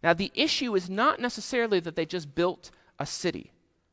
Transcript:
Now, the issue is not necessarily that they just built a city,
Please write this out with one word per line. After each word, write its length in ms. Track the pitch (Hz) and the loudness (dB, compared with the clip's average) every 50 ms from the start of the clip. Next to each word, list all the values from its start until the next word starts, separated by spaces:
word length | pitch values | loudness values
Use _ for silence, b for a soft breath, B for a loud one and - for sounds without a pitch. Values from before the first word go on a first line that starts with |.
| - | 4
Now, 100 | 165 170 | 4 4
the 180 | 165 202 - _ | 4 2 -4 _
issue 400 | - 277 320 - - 285 247 214 | 0 2 2 2 0 0 0 0
is 140 | 190 175 180 | 0 0 0
not 320 | 190 202 240 294 - - | -2 2 2 2 2 2
necessarily 580 | 240 247 - 226 202 - - 247 233 226 208 180 | -2 -4 -4 -6 -8 -4 0 0 2 2 2 2
that 160 | 165 170 160 | 0 0 -4
they 100 | - 160 | -4 -4
just 300 | 156 - 180 156 143 135 | -2 -4 -6 -6 -6 0
built 360 | 160 170 180 180 - - - b b b b b b | 2 2 2 2 -2 -12 -20 b b b b b b
a 60 | 139 | -6
city, 480 | - - - - 180 - 82 - - _ _ _ _ _ _ _ _ | -6 -6 -4 -2 -4 -4 -4 -12 -14 _ _ _ _ _ _ _ _